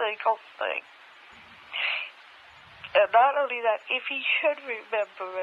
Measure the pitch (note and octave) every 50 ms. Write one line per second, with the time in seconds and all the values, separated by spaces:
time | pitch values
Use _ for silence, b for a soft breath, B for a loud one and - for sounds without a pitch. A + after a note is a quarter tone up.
0 | A#3 G#3+ G#3+ G#3+ - A3+ A3 - - - - - G#3+ F#3+ - - - - - -
1 | - - - - - - - - - - - - - - B B B B B B
2 | B B B - - - - - - - - - - - - - - - - F#3
3 | G3+ - - A#3 B3+ C#4 C#4 C#4+ C#4 B3 B3 A#3+ A#3 A3+ G#3+ - - - B3+ B3
4 | - - C#4 C4 B3+ - - - E4+ D4+ D4 C#4 C#4 C4 A3+ G#3+ - - A#3 G#3+
5 | G3+ - - - F#3+ F#3 F#3 F#3